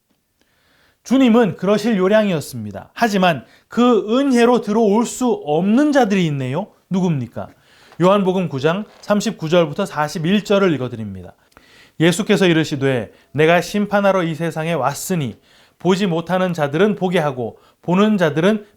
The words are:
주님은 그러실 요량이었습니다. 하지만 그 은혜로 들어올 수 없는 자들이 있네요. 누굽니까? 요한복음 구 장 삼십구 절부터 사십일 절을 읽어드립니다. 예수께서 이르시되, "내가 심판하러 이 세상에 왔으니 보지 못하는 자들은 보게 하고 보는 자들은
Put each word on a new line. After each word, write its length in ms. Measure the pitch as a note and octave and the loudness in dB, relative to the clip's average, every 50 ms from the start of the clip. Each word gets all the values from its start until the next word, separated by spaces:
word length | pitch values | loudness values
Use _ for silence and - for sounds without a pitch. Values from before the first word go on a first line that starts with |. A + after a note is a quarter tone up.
| _ _ _ _ _ _ _ _ _ _ _ _ _ _ _ _ _ _ _ _ - | _ _ _ _ _ _ _ _ _ _ _ _ _ _ _ _ _ _ _ _ -6
주님은 520 | - A3+ C4+ C4+ A#3+ A3 B3 A#3+ F3+ C#3+ | 0 2 4 4 6 6 4 4 2 0
그러실 400 | - - F#3 G#3+ G#3 G#3 A#3+ A3+ F#3 | -2 -2 0 0 0 0 0 0 2
요량이었습니다. 920 | F3+ F#3+ G#3+ A3 G#3+ G3+ F3+ D3 C3 - - A#2+ G#2+ G#2 G2 F#2+ F#2 - - | 2 2 2 2 2 2 -2 -4 -4 -8 -10 -10 -10 -10 -12 -12 -14 -12 -6
하지만 500 | - A#3 A#3 G3+ F#3+ F#3 F3+ D#3+ B2+ - _ _ _ _ - | -2 -2 0 2 2 2 2 2 0 -6 _ _ _ _ -8
그 500 | - A3 A#3+ B3 A#3+ G3 - G#3+ A3+ C4 | -2 0 2 4 2 2 0 0 -2 0
은혜로 440 | C#4+ C#4 B3 A#3+ A#3 A#3+ B3 A3+ | 0 2 2 4 4 4 2 2
들어올 420 | A#3 G#3 G#3 A#3 A#3 G3+ G3 A3+ A#3+ | 0 -2 0 0 2 2 2 2 0
수 220 | - - - B3+ B3 G#3 G3+ - | -2 -4 -4 -2 -2 -2 -2 -2
없는 480 | D3 D3 D#3+ F3+ G3 A3 B3+ D4+ D4+ | -2 -2 0 0 2 2 2 2 2
자들이 340 | C#4 C#4+ A#3+ F#3+ G3+ G3 F3 | 2 2 2 2 2 0 0
있네요. 420 | D#3 C#3+ C#3 C3 B2+ C3 E3 G#3 - _ _ _ - | 0 -2 -4 -4 -4 -4 -6 -6 -8 _ _ _ -6
누굽니까? 580 | F3 F#3+ F3 F#3 D#3+ C3+ A#2+ G#2+ - A2 F#2+ - - _ _ _ _ _ _ - - - | -4 -2 0 0 -2 -2 -4 -8 -10 -12 -12 -14 -16 _ _ _ _ _ _ -14 -4 0
요한복음 460 | E3 F#3 G3+ G#3 F#3+ F#3 F#3 F#3+ F#3 D3+ | 2 2 4 2 2 0 -2 -2 -4 -4
구 120 | C#3 C3 | -4 -2
장 240 | B2 D#3 E3+ G3+ G#3+ - - - | -2 -2 -2 -2 -6 -12 -16 -10
삼십구 480 | - - G#3 G#3 - A3+ - - E3 D#3 | -4 -2 -2 -2 -2 -4 -6 -6 -4 0
절부터 380 | E3+ F3 E3+ D3+ C#3+ - G3 | 2 2 2 2 -2 -6 -6
사십일 580 | F#3 - D3 D3+ D3+ - F#3+ D3+ E3 G3+ G#3+ - | -6 -4 -4 -4 -4 -4 -4 -2 0 0 0 0
절을 280 | - G#3 G3 G3 F#3 D#3 | 0 0 2 2 2 0
읽어드립니다. 600 | B2+ B2+ A#2+ B2 A2 A2+ G#2 G2 F#2 F2 F2 - _ _ _ _ - _ _ _ - - _ _ - | -2 -4 -6 -8 -8 -10 -10 -12 -12 -16 -18 -20 _ _ _ _ -20 _ _ _ -20 -20 _ _ 0
예수께서 460 | D#3 F3 E3+ - G#3 - G#3 D#3+ F#3+ | 2 2 2 2 0 0 2 4 4
이르시되, 640 | F3+ E3 D#3+ D#3 - D3+ C3 C3+ C3+ C3 A#2+ G#2 - - _ _ _ | 4 2 2 0 -2 -2 -2 -2 0 0 -2 -4 -8 -14 _ _ _
"내가 280 | - C3+ D#3 D#3+ E3+ F3 | -2 2 2 4 4 2
심판하러 640 | E3+ - - G#3 G#3 G3+ G3+ G#3 G3+ G3 F#3+ F#3+ E3+ | 0 -2 -4 -4 -2 0 0 0 2 2 2 0 0
이 100 | E3+ D#3+ | -2 -4
세상에 380 | C#3+ E3+ E3 D3 D#3+ D#3 E3 | -4 -6 -6 -6 -6 -4 -4
왔으니 640 | E3+ D3 B2 C3+ C3+ - - - F#3 E3 C#3+ A2+ G2 - _ _ _ _ _ _ _ _ | -2 -2 -2 -2 -4 -4 -6 -4 -4 -2 -4 -4 -8 -12 _ _ _ _ _ _ _ _
보지 280 | - E3+ G3 F3 G#3+ | 0 0 0 2 0
못하는 460 | F#3+ D#3+ E3+ E3 - F#3 F#3 F#3 F#3 | -2 -2 -2 -4 -2 -2 -2 0 -2
자들은 440 | E3+ E3 D3 C#3+ C3 D#3+ G3 A3 G3 | -2 -2 -2 -2 0 0 0 0 0
보게 220 | - F#3 F#3+ F3 F3+ | -2 -2 -2 0 0
하고 400 | D3+ D3 C3 B2 A#2+ G#2 - - _ _ _ _ | -2 -2 -4 -6 -8 -10 -10 -14 _ _ _ _
보는 360 | _ - F3 F#3+ G#3 G#3+ G#3+ G3 | _ 0 2 2 4 2 2 2
자들은 480 | F3 D#3 C3 D#3+ D#3+ G3 A3 G#3 - - _ | 2 0 0 2 2 2 0 0 -4 -10 _